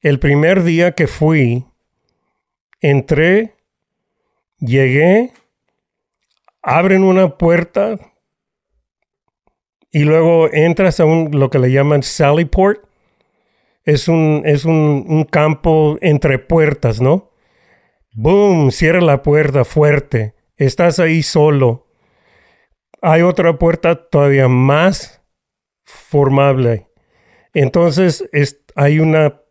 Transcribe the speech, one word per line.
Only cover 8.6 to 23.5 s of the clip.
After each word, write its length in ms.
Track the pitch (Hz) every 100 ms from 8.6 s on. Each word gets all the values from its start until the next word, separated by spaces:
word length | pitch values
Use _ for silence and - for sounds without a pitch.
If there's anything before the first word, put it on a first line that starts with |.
| _ _ _ _ _ _ _ _ _ _ _ _ _
y 120 | 151
luego 460 | 147 160 165 165 160
entras 480 | 151 165 170 185 -
a 60 | 156
un, 260 | 165 160 147
lo 100 | 135
que 100 | 143
le 120 | 127
llaman 320 | 131 143 147
Sally 420 | 139 - 143 151 165
Port. 380 | - 196 208 _ _ _ _ _ _ _ _ _ _ -
Es 220 | 147 -
un, 360 | 165 156 151 156
es 200 | 143 156
un, 400 | 160 151 139 -
un 160 | 156 156
campo 720 | 147 151 151 170 156 151 151
entre 380 | 175 147 156 131
puertas, 640 | - 165 151 143 123 110
¿no? 300 | 127 180 _ _ _ _ _ _ _ _ _
Boom, 580 | 110 127 196 208 170 139
cierra 300 | - 160 180
la 200 | 170 139
puerta 440 | - 147 151 135 120
fuerte. 720 | 156 147 147 - 120 107 _ _ _
Estás 440 | 135 - 175 165
ahí 220 | 165 165
solo. 680 | 147 160 151 143 127 117 _ _ _ _ _ _ _ _ _ _ _ -
Hay 200 | 185 160
otra 380 | 175 175 170